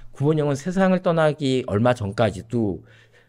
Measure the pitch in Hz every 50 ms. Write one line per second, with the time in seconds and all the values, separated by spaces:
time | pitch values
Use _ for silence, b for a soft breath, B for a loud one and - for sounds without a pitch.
0 | b b b - 139 147 160 151 147 147 139 131 - 185 175 190 190 185 185 180
1 | 185 185 165 165 156 156 143 - 147 131 131 127 - - 95 104 117 123 123 -
2 | 107 98 101 - 117 104 - 90 - - - 117 110 101 87 - b b b b
3 | b b b b b